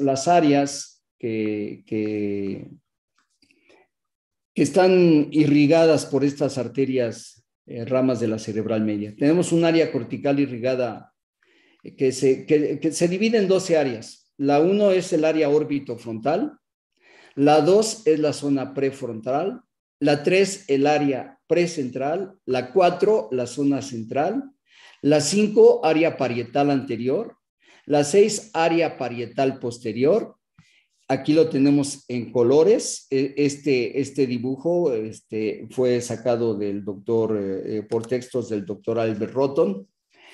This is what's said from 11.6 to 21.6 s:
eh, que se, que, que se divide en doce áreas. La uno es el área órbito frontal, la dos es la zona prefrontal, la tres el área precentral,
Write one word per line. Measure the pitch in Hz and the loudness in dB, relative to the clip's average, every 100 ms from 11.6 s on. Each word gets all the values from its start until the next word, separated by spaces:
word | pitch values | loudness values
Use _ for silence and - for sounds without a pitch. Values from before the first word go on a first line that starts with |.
| _ _ | _ _
eh, | - | -16
que | - 131 | -2 -2
se, | 127 135 135 - | 2 2 0 2
que, | 151 139 147 | 0 0 -2
que | 160 | -4
se | - 175 | 0 -2
divide | 185 220 226 | 0 0 2
en | 190 | 2
doce | 190 185 160 | 0 2 0
áreas. | 139 107 - - _ - | 0 -4 -12 -20 _ -4
La | 139 143 | 0 2
uno | 175 208 202 | 2 2 2
es | 185 170 | 2 0
el | 160 156 | 0 0
área | 156 147 | 2 2
órbito | 151 139 143 131 113 | 0 0 -6 -6 -12
frontal, | 117 110 135 180 302 - _ _ _ _ _ _ - | -10 -6 -2 -2 -4 -10 _ _ _ _ _ _ -12
la | - 143 147 | 0 4 4
dos | 151 202 220 - 156 | 6 4 2 -2 0
es | 151 | 2
la | 147 | 0
zona | - 143 139 127 | -2 -2 -2 -2
prefrontal, | 139 135 135 123 110 127 139 190 247 _ _ _ - | -4 -4 -4 -10 -8 -4 -4 -4 -8 _ _ _ -4
la | 143 147 | 0 0
tres | 175 185 190 - - | 2 2 0 -2 -2
el | 139 143 | 0 2
área | 151 143 123 - _ - | 2 0 -2 -8 _ -2
precentral, | 165 | 0